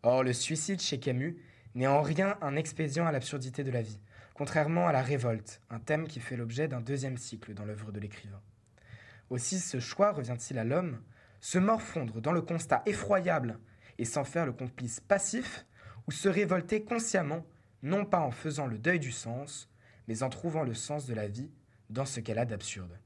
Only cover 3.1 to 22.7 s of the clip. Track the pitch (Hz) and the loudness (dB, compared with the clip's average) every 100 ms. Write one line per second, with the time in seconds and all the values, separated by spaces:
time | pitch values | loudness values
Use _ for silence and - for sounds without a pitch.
3.1 | 139 127 143 127 123 135 123 110 104 - | 2 -2 -6 -6 -4 0 0 -2 -8 -16
4.1 | - - - 143 156 151 165 175 135 127 | -20 -20 -6 0 2 4 4 6 4 4
5.1 | 139 120 110 - - _ 113 113 151 160 | 2 2 0 -4 -18 _ -8 0 0 0
6.1 | 147 - 123 117 117 156 127 117 139 135 | -8 -8 -6 -4 -2 -2 -2 -4 -2 -2
7.1 | 123 - 110 - 101 104 104 107 104 104 | -6 -8 -12 -12 -8 -8 -8 -8 -8 -8
8.1 | - 101 98 - _ _ _ - - - | -10 -14 -16 -18 _ _ _ -20 -20 -20
9.1 | - - 123 - 190 - 127 120 - 202 | -20 -6 -4 -2 -2 -2 -4 -4 4 4
10.1 | 147 120 123 - 131 113 151 180 120 - | 4 -2 -4 -4 -2 2 2 0 -6 -12
11.1 | - - - - 180 196 226 - 165 120 | -20 -20 -14 -2 2 4 4 0 -4 -4
12.1 | 110 123 170 165 165 - 123 214 196 202 | -2 2 2 2 -2 4 4 4 0 4
13.1 | 196 175 160 120 110 - - - - 120 | 4 6 2 2 -4 -14 -20 -18 -6 -2
14.1 | 147 135 170 156 117 127 - 123 - - | 0 0 0 0 -2 -8 -6 -6 -8 2
15.1 | 202 - 233 254 - - - - - - | 4 4 -2 -4 -10 -16 -20 -18 -10 -8
16.1 | - 196 180 190 185 175 214 214 233 226 | 0 2 4 4 2 2 -2 0 -2 2
17.1 | 190 151 165 165 - _ _ 139 196 202 | 2 2 -4 -6 -20 _ _ 0 0 4
18.1 | 180 143 117 156 143 135 110 135 175 135 | 4 2 -2 -4 -2 -2 0 2 2 0
19.1 | 120 117 120 143 - - _ - - - | -6 -6 -6 -8 -14 -16 _ -20 -16 -8
20.1 | 113 127 - 170 156 131 113 - 147 127 | -2 -2 -2 -2 0 0 -2 -4 -6 -4
21.1 | 110 104 107 151 - _ _ _ 113 135 | -4 -4 -4 -8 -12 _ _ _ -4 -4
22.1 | 120 113 110 120 107 - | -4 -2 0 0 -2 -6